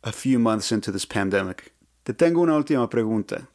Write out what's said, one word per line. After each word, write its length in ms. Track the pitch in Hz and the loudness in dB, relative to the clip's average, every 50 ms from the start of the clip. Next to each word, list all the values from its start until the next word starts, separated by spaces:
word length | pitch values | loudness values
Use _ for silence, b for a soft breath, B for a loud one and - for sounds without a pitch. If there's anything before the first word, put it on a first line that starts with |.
| - | -8
a 80 | 117 | -10
few 260 | 107 - - 131 135 | -10 -4 0 0 2
months 340 | 120 117 113 110 107 101 - | 4 4 2 0 0 0 0
into 200 | 113 107 - - | -2 -2 -2 -4
this 160 | 95 98 - | -6 -6 -6
pandemic? 680 | - - 107 98 98 95 98 95 92 90 - - - _ _ _ _ _ _ _ | -4 -2 -2 -2 0 0 0 0 -2 -8 -12 -16 -20 _ _ _ _ _ _ _
Te 100 | - - | -10 0
tengo 300 | - 170 165 170 165 175 | 2 2 4 4 4 2
una 120 | 165 156 | 4 2
última 320 | 151 143 - 156 131 120 - | 2 2 2 0 0 0 0
pregunta. 560 | - 120 113 110 113 107 101 - - - - - | 0 0 0 0 0 -2 -2 -4 -8 -10 -10 -16